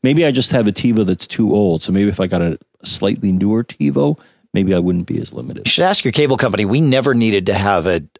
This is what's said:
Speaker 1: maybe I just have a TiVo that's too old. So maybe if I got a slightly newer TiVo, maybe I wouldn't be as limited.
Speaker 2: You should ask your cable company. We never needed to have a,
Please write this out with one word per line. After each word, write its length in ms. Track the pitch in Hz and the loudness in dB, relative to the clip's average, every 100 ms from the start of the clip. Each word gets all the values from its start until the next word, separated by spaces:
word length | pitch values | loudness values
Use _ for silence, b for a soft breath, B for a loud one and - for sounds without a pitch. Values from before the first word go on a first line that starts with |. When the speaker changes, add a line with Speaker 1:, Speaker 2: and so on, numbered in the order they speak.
Speaker 1:
maybe 200 | 127 151 | 0 2
I 60 | 160 | 2
just 220 | 131 123 | 2 0
have 160 | 131 107 | 0 0
a 40 | |
TiVo 320 | 95 123 110 | 0 0 2
that's 220 | 95 92 - | 0 -2 -4
too 260 | - 107 | -2 0
old. 300 | 104 101 80 | 2 2 0
So 80 | - | 0
maybe 160 | 95 101 | 0 0
if 120 | 95 | 0
I 80 | 92 | -2
got 120 | 90 | -2
a 160 | 85 - _ _ | -2 -4 _ _
slightly 480 | - - 101 - 101 | -6 -2 -2 -2 0
newer 320 | 92 101 110 | 0 0 0
TiVo, 540 | 120 - - 139 143 151 b b _ | -2 -4 -2 0 0 -2 b b _
maybe 180 | - 95 | -2 0
I 40 | 92 | 2
wouldn't 280 | 87 87 85 | 0 -2 -2
be 140 | 82 | -6
as 140 | - | -8
limited. 320 | - 62 - - | -12 -12 -8 -2
Speaker 2:
You 40 | |
should 140 | - | 0
ask 180 | 180 - | 2 0
your 100 | 127 | 0
cable 260 | 117 147 131 | 0 0 0
company. 260 | 127 101 | 0 0
We 160 | 101 127 | 0 2
never 320 | 156 131 131 | 2 2 2
needed 300 | 120 113 101 92 | 2 2 2 0
to 80 | |
have 320 | 101 101 95 85 | 0 2 2 2
a, 160 | 85 73 - | -2 -4 -8